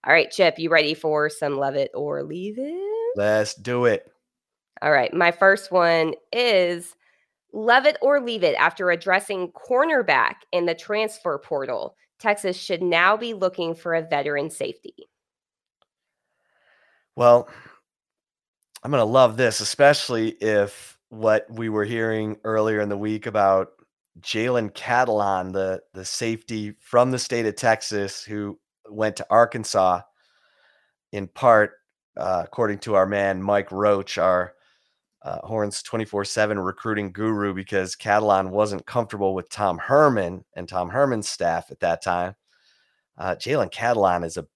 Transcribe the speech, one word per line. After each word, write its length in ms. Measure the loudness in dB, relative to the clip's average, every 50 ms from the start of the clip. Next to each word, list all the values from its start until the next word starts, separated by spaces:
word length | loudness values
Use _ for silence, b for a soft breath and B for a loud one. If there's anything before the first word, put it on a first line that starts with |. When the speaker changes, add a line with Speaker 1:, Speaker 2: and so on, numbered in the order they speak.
| 2
Speaker 1:
All 80 | 4 4
right, 160 | 4 4 0
Chip, 300 | 0 2 2 2 2 0
you 100 | -2 2
ready 240 | 2 2 2 2 -4
for 360 | -4 -4 -2 -2 0 -2 -2
some 260 | -4 -4 -6 -4 -4
love 160 | -2 -4 -2 -2
it 140 | -2 -4 -4 -6
or 260 | -8 -6 -6 -6 -6
leave 380 | -6 -8 -10 -10 -10 -10 -8 -8
it? 580 | -8 -8 -8 -8 -8 -8 -6 -6 -6 -6 -4
Speaker 2:
Let's 380 | -2 0 2 2 2 0 -2 -6
do 300 | -12 -8 -4 -2 2 2
it. 260 | 2 2 0 -4 -12 _ _ _ _ _ _ _ _ _ _ _ _ _ -4 0
Speaker 1:
All 80 | 2
right, 200 | 2 2 2 0 0
my 180 | 2 2 2
first 400 | 2 4 4 4 4 4 0 -2
one 420 | 0 2 4 4 4 2 2 0 -2 -8 _ _
is 640 | -4 -2 0 2 4 4 4 2 0 -4 -8 -14 -20 _ _ _ _ _ _ _ _ _ _ _ -12
love 320 | -6 2 4 4 6 6
it 120 | 4 2 2 2
or 160 | 2 2 2
leave 240 | 0 -2 -4 0 2
it. 100 | 2 4
After 360 | 4 2 2 2 0 0 0
addressing 600 | 0 0 0 0 0 0 0 -2 -6 -6 -6 -8 _
cornerback 840 | -16 -6 -2 0 2 2 2 2 0 2 2 4 4 4 2 -2 -6 _ _
in 160 | -4 -2 0
the 80 | -2 -4
transfer 640 | -4 -6 -6 -4 -2 -2 -4 -6 -8 _ -6 -6 -6
portal, 560 | -6 -8 -6 -6 -6 -6 -6 -8 -8 -10 _ _ _ _ _ _
Texas 360 | -2 -2 -2 0 -2 -6 -6
should 280 | -6 -6 -6 -6 -4 -2
now 340 | 0 2 4 4 4 2
be 160 | 0 -2 -8 -6
looking 400 | -4 -4 -4 -2 -2 -6 -6 -6
for 220 | -8 -6 -2 -2
a 80 | -2 -2
veteran 480 | -2 -2 -2 -2 -2 -4 -4 -4 -6
safety. 560 | -6 -8 -8 -8 -8 _ _ -20 _ -20 -20 _ _ _ _ _ _ _ _ _ _ _ _ _ _ _ _ _ _ _ _ _ _ _ _ _ _ _ _ _ _ _ _ _ _ _ _ _ _ _ _ _ _
Speaker 2:
Well, 340 | 4 6 8 8 8 6 0 B B B B B B B _ _ _ _ _ _ _ _ _ _ _ _ _ _ _ _ _ _ -14 _
I'm 80 | -2
gonna 140 | 2 2 2
love 320 | 4 6 6 6 6 6
this, 220 | 2 2 2 2 0
especially 720 | -6 -6 2 6 6 6 6 4 0 -4 -2 -2 -2 -2
if 680 | -2 _ 0 2 4 4 2 0 -4 -16 -20 -20 _ _ _ _
what 380 | -12 -2 2 2 2 2 0 -4
we 200 | -10 -8 -6 -4
were 160 | -2 -2 -2
hearing 520 | -2 -2 -2 -2 -2 -2 -2 -4 -6 -8 -8 _
earlier 380 | -2 0 0 2 2 0 0
in 80 | -2 -2
the 80 | -4
week 280 | -4 -4 -4 -4 -4 -6
about 440 | -6 -2 2 2 4 4 2 0 -2 _ _ _ _ _ _ _ _ _ -18
Jalen 520 | -12 -6 -4 -2 -2 0 0 -2 -2 -4 _
Catalon, 800 | -12 -6 -2 0 2 2 2 0 -2 0 0 -2 -2 -4 -4
the, 300 | -4 -4 -4 -4 -4 -6 _ _ _
the 120 | -14 -12
safety 680 | -10 -8 -6 -4 -4 -4 -6 _ -10 -8 -8 -8 -10 -12 _
from 300 | _ _ 4 4 4 4
the 80 | 2
state 300 | -4 -4 -4 -4 -2 -2
of 80 | -2 -2
Texas 680 | 0 2 2 2 2 0 -6 -4 -4 -4 -4 -6 -12 -14
who 360 | -10 -8 -8 -8 -8 -10 _ _ _ _ _ _
went 280 | -18 -4 -2 -2 -2 -2
to 100 | -6 -4 _
Arkansas, 720 | 4 4 4 4 2 -10 -8 -2 0 2 2 2 2 0 -4 _ _ _ _ _ _ _ _ _ _ _ _ _ _ _ _ _ _ _ _ _
in 160 | -10 -10 -10
part, 460 | -10 _ 0 4 6 6 6 6 2 -2 _ _ _ _ _ _ _ _
uh, 260 | -8 -4 -4 -2 -4 -4
according 340 | -6 -4 -2 -2 -2 -2 -6
to 160 | -4 0 2
our 120 | 2 2
man 340 | 2 0 0 0 0 -2 -2
Mike 300 | -2 0 0 0 0 -4
Roach, 460 | -6 0 2 2 2 0 -2 -6 -4
our, 360 | 0 2 2 2 2 0 -4 -8 _ _ _ _ _ _ _ _ _ _ _ _ _ -12
uh, 160 | -12 -12 -10
Horns 420 | -10 -8 -4 -4 -4 -4 -6 -10
twenty-four 420 | -12 -8 -8 -8 -8 -6 -6 -6 -6
seven 360 | -4 -2 -2 0 0 0 -4
recruiting 520 | -4 -6 -6 -6 -6 -6 -4 -4 -6 -8
guru, 420 | -8 -6 -4 -2 -2 -2 -2 -4 -4
because 400 | -6 -8 -4 -2 -2 -2 -4 -8
Catalon 560 | _ -2 2 2 2 4 4 2 2 2 0
wasn't 340 | 0 0 0 0 -2 -8 -10
comfortable 480 | -4 -4 -4 -4 -4 -4 -2 -2 -2 -2
with 160 | -2 -8 _
Tom 300 | -6 -2 -2 -2 -2 -2
Herman 640 | -2 2 4 4 6 4 4 0 -2 -4 -6 -10 -16 _ _
and 140 | -14 -12 -8
Tom 200 | -6 -6 -6 -4
Herman's 380 | 0 0 0 0 0 -4 -6
staff 440 | -8 -8 -4 -2 -2 -2 -2 -6 _
at 80 | -12 _
that 240 | -2 -2 -2 -2 -4
time. 320 | -4 -4 -4 -4 -6 -10 _ _ _ _ _ _ _ _ _ _ _ _ _ _ _ _
Uh, 180 | _ -8 -8 -6
Jalen 360 | -6 -6 -4 -2 -2 -2 -4
Catalon 520 | -6 -4 -2 -2 0 2 2 2 2 0 -2
is 140 | -6 -8
a 100 | -10 -12 _ _